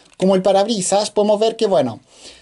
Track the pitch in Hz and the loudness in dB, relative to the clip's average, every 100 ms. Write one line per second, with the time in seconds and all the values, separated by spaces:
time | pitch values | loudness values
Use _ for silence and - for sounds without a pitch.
0 | _ - 185 190 196 190 202 220 180 196 | _ -2 0 2 2 2 2 -2 -2 -2
1 | 208 - 208 208 226 220 214 175 127 110 | -2 -2 0 2 0 -2 0 0 -2 -6
2 | _ - - - | _ -20 -20 -20